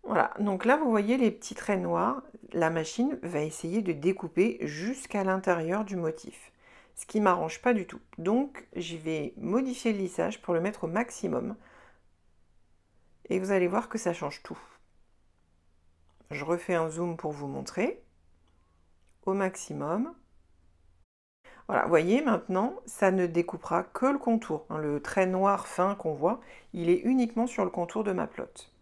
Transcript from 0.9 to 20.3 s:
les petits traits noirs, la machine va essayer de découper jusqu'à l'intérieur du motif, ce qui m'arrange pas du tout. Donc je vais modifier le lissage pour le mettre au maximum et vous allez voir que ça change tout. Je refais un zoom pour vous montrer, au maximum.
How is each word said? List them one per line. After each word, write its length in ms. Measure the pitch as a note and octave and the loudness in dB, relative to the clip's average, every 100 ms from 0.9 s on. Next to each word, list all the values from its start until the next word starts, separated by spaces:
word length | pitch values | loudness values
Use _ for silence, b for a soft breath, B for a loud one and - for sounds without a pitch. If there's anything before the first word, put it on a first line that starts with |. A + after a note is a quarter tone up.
| A3 G3+ C4 | 2 4 4
les 120 | A#3 | 4
petits 240 | - - | 2 -12
traits 280 | - - G3 | -10 -2 0
noirs, 400 | F3 E3+ G3 C4 - - - | 2 2 2 0 -8 -20 -6
la 160 | - D#3+ | 0 2
machine 480 | E3 D#3+ - C4 C#4+ | 2 -4 -2 -2 -2
va 200 | F3 D3+ | -4 -2
essayer 400 | D3+ D#3+ E3 G3+ | -2 -4 -4 -2
de 100 | F#3+ | -2
découper 640 | D3+ D#3 F#3+ F3 - G#3+ - | 0 0 0 -2 2 2 2
jusqu'à 600 | D3 D3+ G3 C4 - G#3 | -6 -4 -6 -6 -6 -2
l'intérieur 640 | F#3+ F#3+ F#3+ E3+ D#3+ G3 | 0 0 2 0 0 -2
du 120 | G#3 F#3+ | -2 -2
motif, 540 | E3 D#3+ - - - _ b b b | -2 -4 -12 -18 -20 _ b b b
ce 100 | - | -16
qui 160 | - G#3+ | -2 4
m'arrange 400 | G#3 F3 D#3+ - | 4 4 0 0
pas 140 | - | 2
du 120 | A3+ F3+ | 2 0
tout. 140 | - - - | -12 -16 -6
Donc 500 | E3 A#3 C#4 - - | 0 2 0 -6 -14
je 220 | - E3 E3 | -10 -8 -6
vais 380 | D#3+ D#3+ D3 - | -4 -4 -4 -6
modifier 560 | E3 G#3+ C4+ B3 A#3 | -2 0 0 -2 -2
le 60 | G#3 | 0
lissage 420 | F#3+ - E3+ A3 | -2 0 -2 -2
pour 140 | - | -2
le 80 | E3+ | 0
mettre 220 | F#3 G#3 | 0 -4
au 40 | F#3 | -4
maximum 680 | F3+ A#3+ - F#3+ B2+ - - b b b b b _ _ _ _ _ _ _ _ _ _ _ - | -2 -4 -4 -4 -2 -4 -10 b b b b b _ _ _ _ _ _ _ _ _ _ _ -4
et 100 | F#3 | -2
vous 120 | F#3+ | 2
allez 180 | G3 F3+ | 4 4
voir 220 | G3+ A#3 | 2 -2
que 80 | A3+ | -4
ça 160 | F3 | -2
change 280 | E3+ D3 - | -2 -6 -8
tout. 160 | - - - - _ _ _ _ _ _ _ _ _ _ _ _ _ _ _ | -14 -14 -14 -20 _ _ _ _ _ _ _ _ _ _ _ _ _ _ _
Je 160 | D3 D3 | -10 -2
refais 280 | F3 F3 | -2 0
un 140 | F3 D#3+ | 0 0
zoom 300 | D#3+ F3 E3 | -2 -4 -4
pour 140 | D#3 | -6
vous 160 | D3 C#3+ | -6 -6
montrer, 540 | C#3 C#3 - A#3+ - - _ _ _ _ _ _ _ _ _ _ _ - | -6 -8 -2 -2 -2 -14 _ _ _ _ _ _ _ _ _ _ _ -4
au 80 | |
maximum. 800 | G3 F#3+ F#3 - D3 C#3+ F3+ C#4+ E4+ _ | 0 -2 -4 -10 -6 -2 -2 -2 -6 _